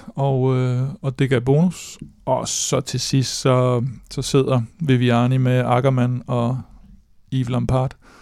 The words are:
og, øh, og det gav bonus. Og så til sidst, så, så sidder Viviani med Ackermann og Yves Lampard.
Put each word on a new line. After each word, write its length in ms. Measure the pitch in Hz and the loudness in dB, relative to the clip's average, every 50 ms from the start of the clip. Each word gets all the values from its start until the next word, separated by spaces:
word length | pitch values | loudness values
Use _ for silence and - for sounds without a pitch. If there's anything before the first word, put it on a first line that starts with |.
| - | -16
og, 500 | - - - 139 139 135 127 127 131 131 | -12 -6 -2 -2 0 0 0 0 0 0
øh, 260 | 127 127 127 123 123 131 139 - - | 0 0 0 0 -2 -2 -4 -6 -6
og 160 | - 135 131 - | -6 -4 -2 0
det 120 | 139 123 | 0 2
gav 100 | 135 117 | 2 2
bonus. 580 | 120 135 139 151 180 185 - - - - - - - - - _ - | 2 4 4 4 4 2 0 -4 -12 -16 -16 -16 -16 -18 -16 _ -4
Og 220 | 131 131 120 - - | -2 -2 -2 -2 -4
så 320 | - - - - 139 127 | -4 -4 -4 -2 -2 -2
til 200 | 127 - - 123 | -2 -4 -4 -4
sidst, 400 | - - - 135 123 - - - | -2 0 0 0 0 0 -2 -2
så, 440 | - 135 127 127 127 127 123 120 120 131 - - - - | 0 2 4 4 4 2 2 0 -2 -4 -6 -10 -16 -12
så 120 | - 143 | -10 -8
sidder 380 | 131 - - 139 131 131 131 123 113 - _ - | -4 0 2 2 2 2 0 0 -2 -4 _ -4
Viviani 560 | 160 135 127 120 123 120 117 117 123 123 131 131 | 0 2 2 4 4 4 4 4 2 2 2 2
med 240 | 127 123 127 127 120 | 2 2 2 2 2
Ackermann 560 | 120 123 123 131 135 131 127 123 123 127 120 - | 2 2 2 2 2 2 2 0 0 -2 -4 -4
og 320 | - 123 120 120 120 131 123 - - - - - - - - _ _ _ - - - | -4 -2 -2 -2 -2 -2 -4 -8 -12 -18 -20 -20 -20 -20 -20 _ _ _ -20 -10 -6
Yves 160 | 131 131 123 120 | -4 -2 -2 -2
Lampard. 460 | 127 120 117 117 127 131 131 131 - _ - - - - | -2 -2 0 0 0 0 0 -2 -6 _ -20 -20 -20 -20